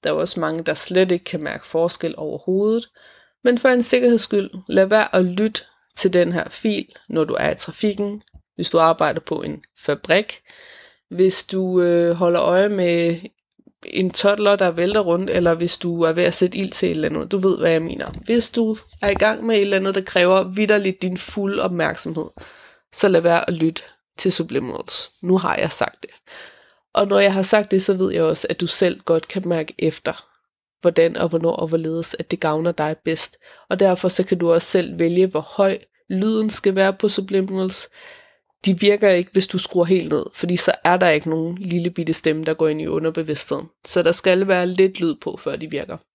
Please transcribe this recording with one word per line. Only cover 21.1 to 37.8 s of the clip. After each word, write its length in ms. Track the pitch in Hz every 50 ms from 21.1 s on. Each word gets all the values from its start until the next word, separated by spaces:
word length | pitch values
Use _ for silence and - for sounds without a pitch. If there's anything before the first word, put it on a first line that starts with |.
| 185 175
fulde 440 | - - - 214 196 196 202 -
opmærksomhed, 640 | - 190 180 170 160 147 - - - - 160 165 - - _ - - - - - - - _ _ _ _
så 160 | - - - 196
lad 120 | 185 170
være 280 | 165 170 170 165 - -
at 60 | 175
lytte 280 | 160 160 165 165 - - - _ _ _ _ _ -
til 140 | - 190
subliminals. 800 | 180 - 165 165 123 135 120 123 80 - - - - - - - _ _
Nu 160 | - 175 180 185
har 180 | 165 - -
jeg 160 | - - -
sagt 300 | - - - - - _
det. 80 | - - _ _ _ _ - - - - - _ _ _ _ _ _ _ _
Og 140 | - 202 202
når 120 | 202 202
jeg 120 | 202 202
har 100 | 196 196
sagt 280 | 190 - - 214 208 208
det, 120 | 196 190
så 120 | 185 - 196
ved 180 | 185 190 -
jeg 100 | - 170
også, 240 | 165 160 165 - - -
at 100 | - -
du 60 | 175
selv 340 | 170 - - 196 175 - - _
godt 240 | - 170 165 160 _
kan 200 | - 196 190 175
mærke 260 | 170 160 156 - - -
efter, 460 | - 160 156 - _ - - - _ _ _ _ _ _ _ _ _ _ _ _
hvordan 360 | - 175 170 - 165 165 -
og 120 | - 175 165
hvornår 280 | 165 165 165 165 -
og 120 | - - 160
hvorledes, 480 | 160 165 160 160 160 165 165 - - -
at 120 | - _
det 100 | - 175
gavner 320 | - 156 151 156 165 175
dig 240 | 165 - 151 151 160 _ _
bedst. 320 | 160 165 - - - _ _ _ - - _ _ _
Og 120 | 185 185
derfor 280 | 196 190 180 180 - 185
så 160 | - - 185
kan 140 | - 190 175
du 140 | 170 170
også 160 | 170 170 170 -
selv 300 | - 190 175 175 180 165
vælge, 280 | 170 165 170 180 185
hvor 140 | 185 190 156
høj 380 | 151 - - - 202 196 190 - _ _ _ _ _ _
lyden 400 | 196 185 196 220 220 214 220 214
skal 240 | 208 - - 202 190
være 180 | 190 190 190
på 160 | 190 - - 208
subliminals. 800 | 208 - 196 190 196 190 190 190 190 190 190 185 185 -